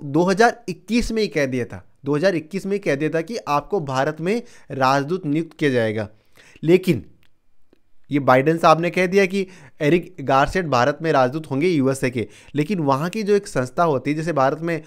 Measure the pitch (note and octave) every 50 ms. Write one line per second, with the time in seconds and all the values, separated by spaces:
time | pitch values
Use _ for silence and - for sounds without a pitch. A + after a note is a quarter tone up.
0 | D3+ C#3+ C3+ D#3 E3+ F#3+ G3 F#3 A3+ A#3+ - - - - D#3+ - _ - A3 A#3+
1 | A3+ - A#3 A3 G#3+ E3+ - D#3 C#3 C3 B2+ B2 A#2 A#2 G#2 F#2 - - _ _
2 | - C3+ D3 D3 F3 G3 F3+ D#3 D#3 - F#3+ F#3+ F#3+ G3 G3+ G3+ G3 E3+ - C#3
3 | D#3 D#3 D#3 D#3+ E3 D#3+ - - - C#3+ D3 D3 C#3+ - G#3 G3 D3+ C3+ C3 C3+
4 | C#3 D3+ D#3 D#3 D#3+ F#3 A3 A#3+ A#3 - - - - - C#3+ C3+ C3 C3 C3+ C#3+
5 | C#3 D3 F#3 F3+ F3+ D3 C#3+ D#3+ E3 - - - D#3 C#3+ B2+ A#2+ A2+ A2 G#2 A2
6 | G#2 F#2+ - _ _ _ - - - - - - - D#3 F3 F#3 F#3 F#3 D3+ G#2
7 | - - - _ _ - - _ _ _ _ - - - _ _ _ _ - -
8 | - - C3 C#3+ C3+ C3 B2+ C3 C3+ D#3 E3 E3 F3 E3 D#3+ D#3+ E3+ F3 E3 F3+
9 | F#3 F3+ F#3+ G3+ G3 F#3 G3 G3 F#3 F#3+ - - C#3+ - - - D#3 D3 E3+ F3+
10 | E3+ - - - C3+ B2 C3+ C3+ D3 D3 - F#3+ F3+ D3 C3 A#2+ B2 D3+ D3 D3+
11 | D#3+ D#3+ D3 C3+ B2+ B2+ C#3 D#3+ D3+ - C3+ C3+ D#3+ F#3 F3 C#3+ B2+ C3 C3 B2+
12 | C3+ B2+ B2 A#2+ G2+ - - - - - - C#3+ D3+ - G#3+ E3+ D3+ C3+ C3+ C3+
13 | D#3+ F3+ - A3 G#3 G3 G#3 G3+ G3+ - - C#3 B2+ B2+ - - F3 E3 C#3+ B2
14 | - D3 D3+ D#3 D3+ E3 D#3 C#3+ C3 C3+ D3 D3+ E3 E3+ E3 D3+ -